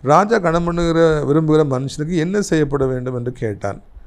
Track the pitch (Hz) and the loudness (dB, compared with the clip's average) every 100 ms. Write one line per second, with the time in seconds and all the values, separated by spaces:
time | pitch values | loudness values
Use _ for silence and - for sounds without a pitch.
0 | 127 156 208 226 175 160 170 170 170 160 | 6 4 4 2 2 0 -2 -2 0 2
1 | 165 156 139 147 160 156 147 127 135 - | 2 2 0 0 4 2 2 0 -4 -6
2 | 151 175 160 202 202 160 147 139 135 127 | -4 -2 -2 -2 0 0 0 0 -2 -2
3 | 123 127 120 120 113 101 101 98 - - | -6 -6 -6 -6 -6 -6 -8 -10 -16 -20